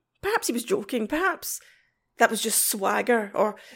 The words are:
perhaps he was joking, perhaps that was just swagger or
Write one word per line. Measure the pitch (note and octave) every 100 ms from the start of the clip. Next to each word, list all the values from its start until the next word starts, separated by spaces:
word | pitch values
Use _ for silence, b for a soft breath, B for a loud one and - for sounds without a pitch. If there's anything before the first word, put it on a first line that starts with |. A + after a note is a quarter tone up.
| _ _
perhaps | G4 A4+ -
he |
was | A#3+
joking, | - F#3+ G#3+ B3 A3
perhaps | D4+ F#4 E4 - - b b b b b -
that | A#3
was | G#3+
just | A3 - -
swagger | G#3+ F#3+ G#3 G#3 A#3+ G#3
or | - G#3 - B